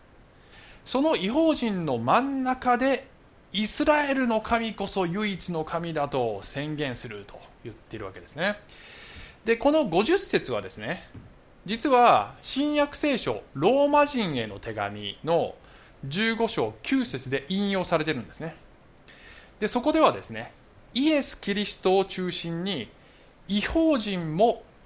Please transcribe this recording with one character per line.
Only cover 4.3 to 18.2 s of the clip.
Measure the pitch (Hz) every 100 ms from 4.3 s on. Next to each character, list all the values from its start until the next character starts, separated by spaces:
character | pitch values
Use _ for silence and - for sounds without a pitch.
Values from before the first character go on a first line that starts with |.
| 220
神 | 220 233 226
こ | - 202
そ | 196 175
唯 | 185 214
一 | 185 -
の | 170
神 | 156 170 170
だ | 156 143
と | 139 117 101
宣 | - 139 147 151
言 | 143
す | 120 123
る | 104 98
と | - - -
言 | 117
っ | 107
て | - 110
い |
る |
わ | 98
け | 110
で | -
す | 139
ね。 | 185 202 - - - - - - - - -
で、 | 226
こ | 285
の | 311 247
五 | 165
十 | 220 381
節 | - 170 -
は | 110
で | 95
す | -
ね、 | 143 - - - - - - -
実 | - 226 302
は | 247 240 131 104 -
新 | - 262 294
約 | 294 294 -
聖 | 302 254
書、 | - 107 -
ロ | 135 170 269 285
ー |
マ | 294 285
人 | 269 190 135
へ | 110
の | 101
手 | 120
紙 | 107 101 104 104 98
の | 143 165 107 - - - - -
十 | 139 160 226
五 | 226 226
章 | - 113 107
九 | - 269 247
節 | 135 127
で | 135 -
引 | 190 202
用 | 196
さ | 175 165
れ |
て | 156
る | 135